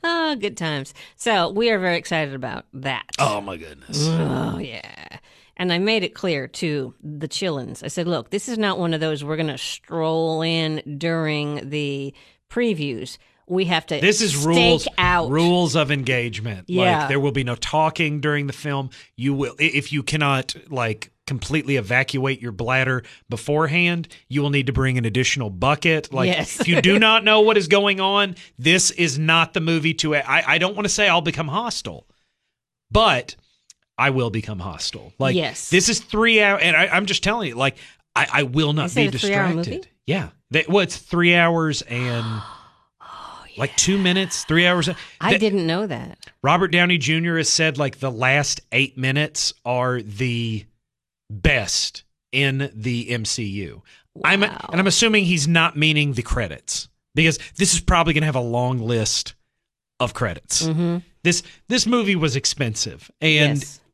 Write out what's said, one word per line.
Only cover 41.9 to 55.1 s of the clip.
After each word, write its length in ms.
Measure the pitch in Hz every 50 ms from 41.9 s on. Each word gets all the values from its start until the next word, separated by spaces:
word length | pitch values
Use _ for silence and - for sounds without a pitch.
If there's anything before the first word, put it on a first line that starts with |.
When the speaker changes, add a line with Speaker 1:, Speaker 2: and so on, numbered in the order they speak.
| 120 120 123 123 120 117 113 113 113 107 104 -
Speaker 1:
<gasps> 40 | - - - - _ _ _ _ _ _ - - - - - - - - - - -
Oh, 40 | -
Speaker 2:
like, 100 | 135 139
Speaker 1:
yeah. 60 | - -
Speaker 2:
two 200 | - - 190 202
minutes, 460 | 190 185 180 190 190 175 - - -
three 200 | - 156 165 175
hours. 240 | 180 180 175 156 156 175 - - - - _
Speaker 1:
I 120 | 160 196 202
Speaker 2:
That 60 | 208
Speaker 1:
didn't 280 | 214 214 196 202 170 160
know 180 | 165 180 214
that. 320 | 208 147 113 127 - - _ - - _ _
Speaker 2:
Robert 280 | - 135 160 180 185 175
Downey 280 | 156 175 175 180 180 170
Junior 400 | 127 123 160 165 165 170 170 165
has 100 | 156 -
said, 280 | - - 160 156 147 127
like, 220 | 147 131 - -
the 100 | - 135
last 520 | 123 107 123 127 135 147 143 - - - - _
eight 260 | - 123 139 131 - 131
minutes 560 | 127 131 135 143 151 147 147 - - - - _ _
are 380 | 120 123 123 123 127 127 123
the 640 | 110 104 104 101 131 127 120 117 117 113 110 104 107 _ _ _ _ _ _ _ _ _ _ _ _ _
best 760 | 104 101 87 156 143 127 104 92 - - - - - - _ _ _ _ _ _
in 400 | - 131 143 139 135 135 139 139 -
the 380 | 107 107 127 123 120 117 -
M 140 | 123 120 110
C 180 | 104 - - 113
U. 400 | 101 98 101 95 78 57 - - _ - _ _ _ _ - -
I'm, 180 | 151 185 196
Speaker 1:
Wow. 280 | 202 - - - - -
Speaker 2:
and 80 | - 170
I'm 60 | 190 196
assuming 380 | 180 - 233 226